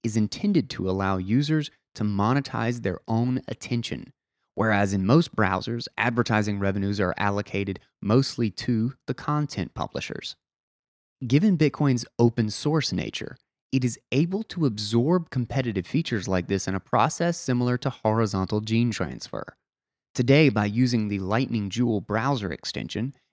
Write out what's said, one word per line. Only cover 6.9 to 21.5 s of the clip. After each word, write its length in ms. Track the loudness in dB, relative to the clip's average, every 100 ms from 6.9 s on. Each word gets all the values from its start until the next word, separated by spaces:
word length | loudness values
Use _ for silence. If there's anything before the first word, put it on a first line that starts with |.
| 0
are 140 | 0 0
allocated 600 | 0 0 -2 -4 -4 -6 _ _
mostly 520 | 2 4 4 0 -4
to 420 | -2 -2 0 0 -4 -8
the 80 | -6
content 580 | -4 -2 -2 -4 -6
publishers. 640 | -6 -6 -6 -8 -10 -12 -16 _ _ _ _ _ _ _ _ 0
Given 320 | 4 4 4
Bitcoin's 480 | 2 2 2 2 -2 4
open 320 | 4 4 -2
source 420 | -2 -2 -2 -2
nature, 440 | -4 -4 -8 -12 -16 _ _ _
it 120 | -2
is 160 | 0 -4 _
able 320 | 0 0 -2
to 240 | -6 -2 -2
absorb 640 | -2 0 2 2 0 0
competitive 560 | -4 -2 -2 -2 -2 -2
features 400 | -2 -2 -4 0
like 200 | -2 0
this 200 | -2 -2
in 80 | -4
a 40 |
process 600 | 0 2 2 2 -2 -2
similar 380 | -2 0 0 0
to 100 | -2
horizontal 720 | -2 0 2 2 0 0 -2
gene 300 | 0 0 0
transfer. 680 | 0 -6 -8 -10 -10 -10 -16 _ _ _ _ _
Today, 360 | -2 4 6 6
by 160 | 4 2
using 420 | 2 2 2 0
the 120 | -2
Lightning 520 | -2 -2 0